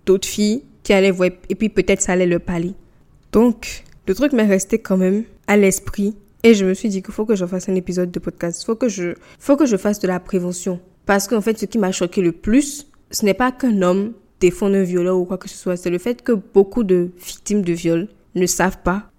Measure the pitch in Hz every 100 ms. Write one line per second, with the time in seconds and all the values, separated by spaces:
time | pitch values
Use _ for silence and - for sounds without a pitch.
0 | - 190 - - 208 240 - _ - 196
1 | 196 190 180 180 - 196 220 202 180 190
2 | - 180 180 175 170 175 175 202 - _
3 | _ _ _ 208 240 226 - - - -
4 | - 190 285 247 214 190 - 220 - 185
5 | 185 202 226 - - 208 196 185 - -
6 | 202 220 _ _ 233 214 185 190 226 190
7 | 185 - 214 202 175 180 170 185 180 180
8 | 180 175 170 - 170 170 - 220 254 190
9 | 175 - - - - 285 294 196 208 208
10 | 185 180 - 185 180 180 196 175 - _
11 | - 196 294 226 214 220 196 233 185 190
12 | 175 208 175 160 - 247 277 - - _
13 | _ - 208 190 254 254 262 202 180 190
14 | 208 233 _ _ 180 175 202 196 180 180
15 | 175 185 180 185 180 - 185 180 180 175
16 | 240 247 - 220 - 196 196 247 196 180
17 | 175 - - - - 208 175 170 170 165
18 | 208 - _ - 180 - 180 - 175 196
19 | -